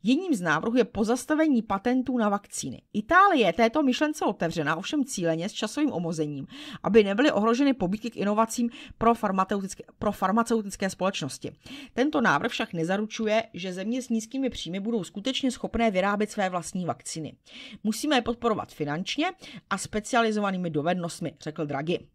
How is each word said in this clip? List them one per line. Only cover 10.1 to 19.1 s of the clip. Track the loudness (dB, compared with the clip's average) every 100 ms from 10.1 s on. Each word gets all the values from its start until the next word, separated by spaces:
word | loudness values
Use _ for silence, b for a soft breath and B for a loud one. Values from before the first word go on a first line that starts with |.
farmaceutické | 0 2 2 2 0 -2 -4 -4
společnosti. | 0 -2 -2 -8 -8 -12 -14 B -16 -8
Tento | 0 2 4
návrh | 4 2 0
však | -4 -4
nezaručuje, | -2 0 -2 -2 -4 0 0 -2
že | -8 -8
země | -6 -4 -4
s | -2
nízkými | -4 -4 -4 -4
příjmy | -4 -8 -6
budou | -2 -2
skutečně | -4 -6 -4 0 -2
schopné | -2 -4 0 2
vyrábět | 2 0 0 -2
své | 0 -2
vlastní | -2 -6 -6 -4
vakcíny. | -6 -8 -10 -10 -12 B B B B
Musíme | -4 -2 2 2
je |
podporovat | 2 -2 0 0 -4
finančně | -6 -4 -4 -4